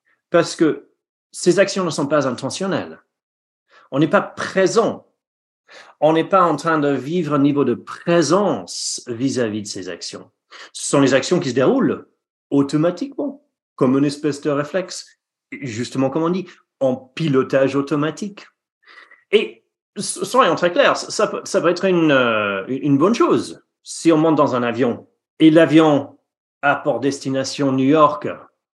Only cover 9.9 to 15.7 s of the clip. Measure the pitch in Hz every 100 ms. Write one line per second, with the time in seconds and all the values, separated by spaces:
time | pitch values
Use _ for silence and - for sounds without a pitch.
9.9 | 85 - - - _ _ - - - -
10.9 | 147 135 131 - 180 143 120 135 262 170
11.9 | 92 - _ _ _ _ 139 139 151 165
12.9 | 175 - - 147 - _ _ _ - 131
13.9 | 135 143 143 151 143 151 143 147 190 180
14.9 | - - _ _ _ _ 143 143